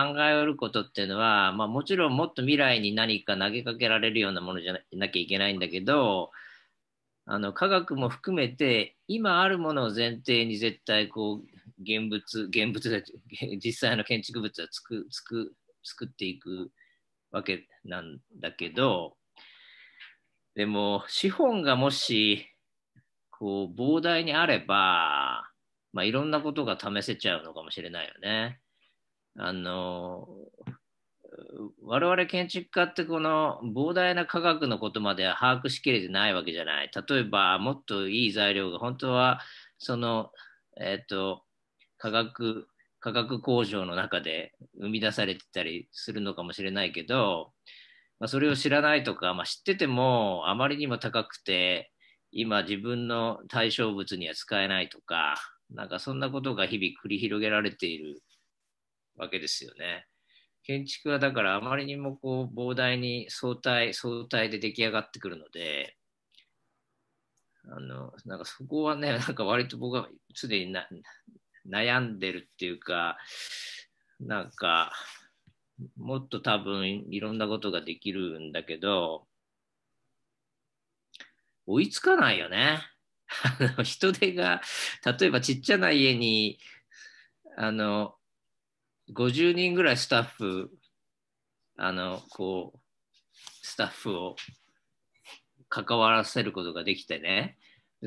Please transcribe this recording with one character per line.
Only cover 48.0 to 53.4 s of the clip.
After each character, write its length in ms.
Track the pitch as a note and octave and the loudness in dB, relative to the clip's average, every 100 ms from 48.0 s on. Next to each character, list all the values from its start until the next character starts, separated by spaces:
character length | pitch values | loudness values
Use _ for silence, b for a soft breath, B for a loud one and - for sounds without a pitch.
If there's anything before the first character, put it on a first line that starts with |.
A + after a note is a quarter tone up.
| B - | B -8
ま 60 | A2 | -2
あ、 20 | |
そ 100 | C3 | 2
れ 100 | D3 | 2
を 80 | C#3 | 2
知 140 | C#3+ | 4
ら 100 | D3 | 4
な 140 | D3+ | 4
い 80 | D3+ | 4
と 120 | A#2 | 0
か、 200 | E2+ F2+ | -2 -2
ま 80 | F#2 | -2
あ、 40 | F2 | -4
知 140 | - | -4
っ 20 | |
て 120 | - G3 | -2 0
て 100 | D#3 | 2
も 580 | B2 B2+ B2 G#2 F2+ D#2+ | 4 4 4 4 0 0
あ 60 | |
ま 140 | G#2 C#3 | 2 2
り 80 | D3 | 0
に 100 | D3 | -2
も 120 | A#2+ | -2
高 260 | A2 A#2 | -2 -2
く 120 | G#2+ - | -4 -6
て、 540 | - F#2 F2+ F2 - _ b b _ | -2 2 2 0 -4 _ b b _
今 320 | - A2+ G#2 | -4 0 0
自 140 | F2+ G2+ | 0 -4
分 320 | A2+ A#2+ A#2+ | -2 -2 -2
の 320 | A#2 A2+ G#2+ | 0 -2 -4